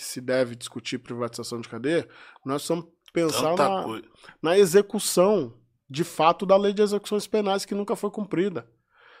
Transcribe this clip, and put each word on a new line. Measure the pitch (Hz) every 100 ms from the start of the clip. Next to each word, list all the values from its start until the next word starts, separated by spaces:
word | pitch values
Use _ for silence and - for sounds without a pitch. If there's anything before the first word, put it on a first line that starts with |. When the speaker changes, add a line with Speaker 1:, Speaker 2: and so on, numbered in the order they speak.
Speaker 1:
se | - -
deve | 127 127 120 117
discutir | - 127 - 127
privatização | - 120 117 120 113 117
de | 113
cadeia, | 117 135 165 - - - - 131
nós | 143 -
precisamos | 170 165 _ _
pensar | 170 160 139 147 143
Speaker 2:
Tanta | 143
Speaker 1:
na, | 190
Speaker 2:
coi- | - 110 - _ - -
Speaker 1:
na | 151 196
execução, | 185 196 202 208 - 180 190 202 120 - _ _ -
de | 135
fato, | 170 - 160 170 185
da | 196
lei | 202
de | 202
execuções | 208 202 - 208 -
penais | 214 202 196 -
que | 202
nunca | 202 202
foi | 208
cumprida. | 214 196 156 196 147 - _ _ _ _ -